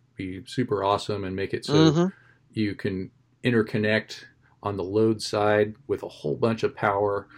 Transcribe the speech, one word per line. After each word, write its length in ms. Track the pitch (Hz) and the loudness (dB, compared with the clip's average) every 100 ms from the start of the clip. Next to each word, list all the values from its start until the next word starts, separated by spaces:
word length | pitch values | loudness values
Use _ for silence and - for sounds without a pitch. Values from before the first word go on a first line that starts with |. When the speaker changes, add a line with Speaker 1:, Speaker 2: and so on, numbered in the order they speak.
| _ - | _ -12
Speaker 1:
be 280 | 92 92 - | -10 -10 -10
super 380 | - 117 101 | -6 -2 0
awesome 400 | 98 104 - 104 | 0 0 -2 -6
and 120 | 95 95 | -4 -4
make 200 | 98 - | -4 -4
it 100 | - | 0
so 80 | |
Speaker 2:
Mm-hmm. 340 | 147 160 156 185 - _ _ _ | 4 4 4 0 -2 _ _ _
Speaker 1:
you 240 | 110 104 95 | -4 -4 -2
can 340 | 104 95 120 _ _ _ | -6 -4 -8 _ _ _
interconnect 840 | 127 117 107 110 107 110 - - - _ _ _ | 0 2 2 0 0 0 -2 -16 -20 _ _ _
on 140 | 104 98 | -6 -6
the 60 | |
load 380 | 90 104 110 107 | -2 2 2 2
side 540 | - 107 104 104 104 - - | -2 0 4 4 2 -2 -6
with 140 | 98 | -6
a 40 | - | -6
whole 280 | - 76 - | -8 -6 0
bunch 280 | 117 113 | 0 0
of 120 | 104 - | -2 0
power 520 | 110 101 101 101 - | 0 2 0 -2 -8